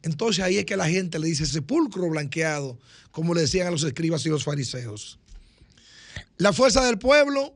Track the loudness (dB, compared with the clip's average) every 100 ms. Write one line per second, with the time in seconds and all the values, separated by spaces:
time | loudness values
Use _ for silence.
0 | -6 -2 -2 0 0 0 0 -2 0 0
1 | -2 -4 -2 -2 -2 -4 -2 0 0 -2
2 | -2 -2 -4 -2 -2 -2 -6 -10 _ -20
3 | -14 -4 0 2 2 0 0 -2 -2 -2
4 | -2 -2 -2 -2 -2 -4 -6 -8 -10 -12
5 | -16 -20 _ -20 -20 _ -20 _ -20 -20
6 | -16 -16 -16 0 2 6 4 6 2 2
7 | 4 6 6 2 -2